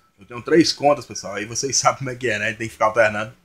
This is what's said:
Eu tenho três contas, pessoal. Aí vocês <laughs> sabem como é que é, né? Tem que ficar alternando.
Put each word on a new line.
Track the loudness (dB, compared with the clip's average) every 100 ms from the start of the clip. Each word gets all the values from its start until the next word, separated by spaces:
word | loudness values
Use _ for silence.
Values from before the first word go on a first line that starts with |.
| _ _
Eu | -16
tenho | -12
três | 2 4 4
contas, | 2 2 2 -2
pessoal. | -12 -8
Aí | -8
vocês | -6 -6 -2 0
<laughs> |
sabem | 0 0
como | -6
é | -4
que | -2
é, | -2
né? | -2
Tem | -4 -8
que |
ficar | 0 2
alternando. | 4 4 2 -6 -12